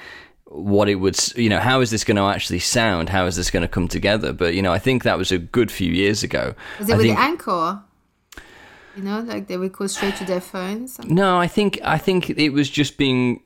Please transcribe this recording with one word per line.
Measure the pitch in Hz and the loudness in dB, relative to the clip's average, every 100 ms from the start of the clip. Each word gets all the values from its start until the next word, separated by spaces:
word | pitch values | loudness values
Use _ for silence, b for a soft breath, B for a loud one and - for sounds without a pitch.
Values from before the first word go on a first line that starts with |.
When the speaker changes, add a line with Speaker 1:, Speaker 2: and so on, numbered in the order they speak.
| B B B B _ | B B B B _
Speaker 1:
what | 73 101 101 101 | -8 2 4 4
it | 98 | 4
would, | 95 82 | 2 0
s-, | - - | -2 0
you | 113 | 2
know, | 95 | 2
how | 120 131 | 2 2
is | 117 | 2
this | 110 | 0
gonna | - 101 98 | 2 2 2
actually | 90 - 87 | 0 -2 -2
sound? | - 120 113 87 85 | 0 2 2 0 0
How | 98 90 | 0 0
is | 87 | 0
this | 85 | -2
gonna | 92 82 | 0 0
come | 101 85 | -2 -2
together? | 82 101 107 71 | 0 0 0 -2
But, | - 87 | 0 0
you | 90 | 2
know, | 95 | 0
I | 85 | 2
think | 131 127 | 0 0
that | 117 87 | 0 0
was | 92 | 0
a | 92 | -2
good | 85 123 110 | 0 0 0
few | - 87 | 0 -2
years | 87 98 107 | 2 2 0
ago. | - - 64 - B B | -2 -2 -4 -8 B B
Speaker 2:
Was | 208 | 0
it | |
Speaker 1:
I | 226 | 2
Speaker 2:
with | 226 | 4
Speaker 1:
think | 208 | 2
Speaker 2:
Anchor? | 269 339 - 175 165 202 - _ _ _ _ - B B B B B 202 | 0 -2 -4 -2 -2 -6 -14 _ _ _ _ -20 B B B B B -10
You | |
know, | 196 214 | -6 -6
like, | 233 208 196 | -6 -8 -6
they | 180 | -4
record | 190 - 196 | -6 -4 -6
straight | - 202 - | -2 -4 -4
to | 190 | -4
their | 180 | -4
phones? | 180 190 185 214 254 - | -4 -8 -6 -8 -10 -12
Speaker 1:
No, | 226 170 196 180 | 0 2 4 4
I | 170 | 2
think, | - 202 - | 2 0 0
I | - 156 | 0 0
think | - 185 - | 2 0 0
it | 147 151 | 0 2
was | 139 139 | 2 0
just | - 139 - | 0 -2 0
being | 139 127 123 117 | 2 2 2 -2